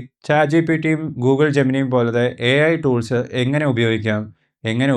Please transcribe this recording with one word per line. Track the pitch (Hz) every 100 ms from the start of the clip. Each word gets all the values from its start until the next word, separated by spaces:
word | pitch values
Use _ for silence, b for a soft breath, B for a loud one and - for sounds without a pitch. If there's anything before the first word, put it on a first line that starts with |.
| 123 _ -
ചാറ്റ് | 151 147
ജി | 165 165
പി | 160
ടിയും | 156 156 156 120
Google | 123 135 151 143
Gemini-യും | 131 135 135
പോലത്തെ | 127 117 117 123 - 120
എ | 139 156
ഐ | 165
ടൂൾസ് | 147 120 117 123 127 127
എങ്ങനെ | 127 147 151
ഉപയോഗിക്കാം, | 117 117 110 107 107 107 - _ _
എങ്ങനെ | 113 113 139